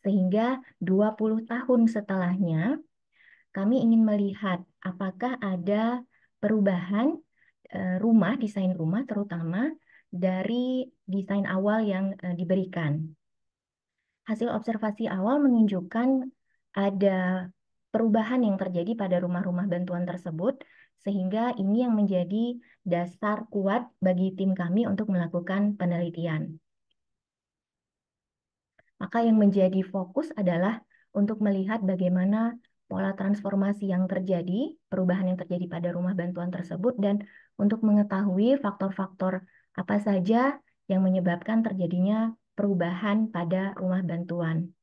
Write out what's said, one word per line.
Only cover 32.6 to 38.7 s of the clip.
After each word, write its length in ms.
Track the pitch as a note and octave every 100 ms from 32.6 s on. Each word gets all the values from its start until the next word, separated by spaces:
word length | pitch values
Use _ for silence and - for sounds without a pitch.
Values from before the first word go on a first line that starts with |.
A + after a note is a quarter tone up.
| _ _ _
pola 240 | F#3+ G3
transformasi 800 | F#3+ G3 G3+ G3 G3 G3 G#3 G3
yang 160 | F3+ F#3
terjadi, 640 | F#3 F#3 F3+ F3+ G3 C#4+ - _
perubahan 400 | F#3+ F3+ F#3 F#3
yang 80 | F#3
terjadi 320 | F3+ F3 F3+
pada 240 | E3+ F3
rumah 240 | F3 F3+ F#3+
bantuan 320 | F3 F3 F3
tersebut, 480 | F3+ F3 - A3+ B3
dan 240 | G3+ G#3 G#3 - _ -
untuk 240 | G3+ A3
mengetahui 720 | G#3+ G#3 G#3 F#3+ G3+ F#3 A3+ C#4
faktor-faktor 800 | G#3